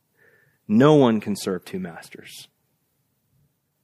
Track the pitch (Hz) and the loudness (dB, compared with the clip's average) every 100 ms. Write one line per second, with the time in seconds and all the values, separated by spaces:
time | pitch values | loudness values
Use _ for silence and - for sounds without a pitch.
0 | _ _ _ _ _ _ - 107 147 151 | _ _ _ _ _ _ -2 2 4 4
1 | 123 107 107 98 104 90 - 92 90 82 | 2 0 -6 -8 -8 -8 -10 -12 -12 -16
2 | - - - - - _ _ _ _ _ | -20 -20 -20 -20 -20 _ _ _ _ _
3 | _ _ _ _ _ _ _ _ | _ _ _ _ _ _ _ _